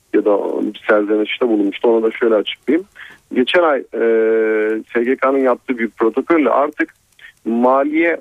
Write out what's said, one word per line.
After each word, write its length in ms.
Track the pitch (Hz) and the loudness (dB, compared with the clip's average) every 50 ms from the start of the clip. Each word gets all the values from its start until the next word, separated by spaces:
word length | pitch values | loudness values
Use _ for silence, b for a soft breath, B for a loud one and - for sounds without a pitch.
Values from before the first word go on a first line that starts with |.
| _ _ - | _ _ -2
ya 100 | 214 208 | 0 2
da 140 | 208 202 - - - - - - 107 - | 2 0 0 0 -4 -4 -4 -4 -6 -6
bir 80 | - - - | -6 -2 0
serzenişte 600 | 110 107 104 101 107 107 107 - - - 127 123 | 2 2 2 0 0 -2 -2 -4 -4 -2 -2 0
bulunmuştu. 400 | 110 104 101 98 95 - - 123 | 0 0 0 -2 -2 -2 0 2
Onu 140 | 113 113 | 2 2
da 80 | 113 113 | 0 -2
şöyle 240 | 110 - 123 113 110 | -2 -2 0 0 2
açıklayayım. 520 | 104 95 - - - _ - 143 170 196 - B B B B B B B _ - | 0 0 -4 -8 -8 _ -2 -2 -2 -2 -6 B B B B B B B _ -2
Geçen 280 | 120 127 - - 180 | -2 0 2 2 2
ay, 160 | 170 156 143 127 | 2 2 0 -2
e, 240 | - - - 113 117 117 113 113 110 110 113 113 110 110 110 107 107 110 110 110 113 - | -4 -6 -6 -2 0 2 2 2 2 2 2 2 0 0 0 0 0 -2 -2 -4 -6 -6
S 120 | - 120 120 | -4 -2 -2
G 120 | 123 131 | 0 -2
K'nın 220 | 131 - 135 139 139 | 0 0 0 0 2
yaptığı 400 | 135 127 120 - _ - 127 117 | 2 0 0 -2 _ -6 -6 -4
bir 100 | 113 107 | -6 -6
protokolle 640 | - - 117 113 110 135 127 - 170 160 143 117 | -4 -2 -2 0 0 -2 0 0 2 2 2 2
artık 440 | 110 127 143 151 - - 160 - _ _ _ _ _ B B B B _ - | 2 2 0 -2 -2 -6 -6 -6 _ _ _ _ _ B B B B _ -6
Maliye 760 | 113 117 117 123 127 131 135 143 151 151 160 165 170 160 - | -4 -2 2 2 2 2 2 2 0 0 0 0 0 -2 -4